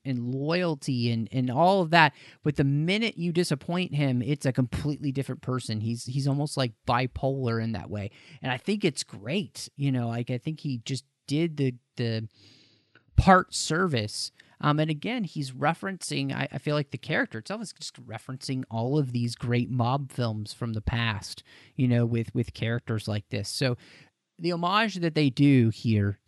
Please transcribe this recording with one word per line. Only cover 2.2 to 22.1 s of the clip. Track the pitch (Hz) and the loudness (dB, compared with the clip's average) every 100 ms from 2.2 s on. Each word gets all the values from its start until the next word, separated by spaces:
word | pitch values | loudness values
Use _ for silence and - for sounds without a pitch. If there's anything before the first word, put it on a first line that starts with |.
| - - | -18 -6
But | 156 143 | -2 2
the | |
minute | 139 143 160 202 226 - | 2 2 2 0 -2 -4
you | 170 | -2
disappoint | 165 175 143 - 170 180 | 0 0 -2 -4 -4 -2
him, | 143 143 123 | 0 2 2
it's | 127 147 | 0 -2
a | 139 | 0
completely | 123 123 - 147 143 147 | 0 0 0 -4 -4 -4
different | 135 131 127 | -4 -4 -6
person. | - 127 - 110 | -4 -4 -4 -4
He's, | 110 117 | -4 -4
he's | - 131 139 | -4 -2 0
almost, | 139 147 - | 0 -2 -2
like, | 127 - | -2 -4
bipolar | - 120 131 - 135 135 123 113 | -2 0 0 -2 -2 -2 0 0
in | 113 | -2
that | 107 - | -4 -6
way. | 104 101 - - 151 | -8 -8 -12 -20 -10
And | 135 | -6
I | 127 | -6
think | - 208 | -4 0
it's | 190 - | 0 -2
great. | - 107 104 180 156 - - - | -8 -10 -6 -4 -6 -10 -14 -4
You | 139 | 0
know, | 127 117 | 0 0
like, | 117 120 | -4 -4
I | 123 | -4
think | - 156 | -6 -6
he | 151 123 | -6 -6
just | - 131 - _ - | -6 -8 -10 _ -4
did | 143 170 143 | -2 -2 0
the, | 135 123 _ | -2 -2 _
the | - 120 110 110 _ - - _ _ _ _ _ - | -6 -4 -4 -6 _ -20 -20 _ _ _ _ _ 4
part | - 185 180 | 8 8 6
service. | - - 156 185 131 107 - - - - - | -4 -2 2 2 2 -2 -6 -10 -12 -20 -2
Um, | 147 147 | 2 4
and | 156 | 2
again, | 151 190 247 | 0 -2 -4
he's | 185 156 135 | -4 -4 -6
referencing, | 127 143 165 196 185 - 143 139 | -2 0 0 -4 -8 -4 -2 -2
I, | 127 135 | -2 -4
I | 131 | -4
feel | - | -2
like | 147 143 | -2 -2
the | 123 | -6
character | - 180 269 113 | -4 -2 -2 -6
itself | - 208 | -8 -10
is | 202 | -10
just | - - - 123 | -12 -16 -16 -14
referencing | 110 - 131 - 131 131 | -12 -10 -10 -6 -4 -4
all | 113 120 147 | -4 0 2
of | 135 | 0
these | 120 120 | 0 -2
great | 117 123 120 101 | -2 0 0 2
mob | 123 117 139 135 | 0 0 0 -4
films | - 120 107 104 | -4 -2 -2 -6
from | - 117 | -8 -6
the | 107 | -4
past, | - 117 117 104 - - - - - - | -2 0 0 -2 -6 -16 -18 -20 -10 0
you | 127 | 2
know, | 120 | 4
with, | 117 | 4